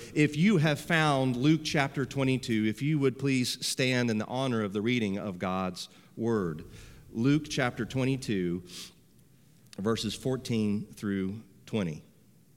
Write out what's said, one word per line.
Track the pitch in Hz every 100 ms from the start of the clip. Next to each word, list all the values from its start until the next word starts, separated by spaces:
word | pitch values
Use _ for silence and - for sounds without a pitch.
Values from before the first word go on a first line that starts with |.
| -
if | 156 147 151
you | 196 185
have | 156 139
found | - 165 151 139 131
Luke | 123 143 160
chapter | 156 160 135 143
twenty-two, | 127 139 131 131 - 110 107
if | 104
you | 143 156
would | 135 113
please | 139 131 120 - -
stand | - 127 127 120
in | 107
the | -
honor | 123 135 117
of | 104
the | 104
reading | 110 123 104 98
of | 104 90
God's | 95 92 92 90 - - - -
word. | 113 110 87 78 - - - - -
Luke | 113 127 143 147
chapter | - 123 - 107
twenty-two, | 131 131 131 131 101 87 87 - - - - _ _ - - _ - - -
verses | 101 113 107
fourteen | - 135 131 - 113 107 104 - -
through | 107 98 95 110 - -
twenty | - 113 87 76 - - _ - -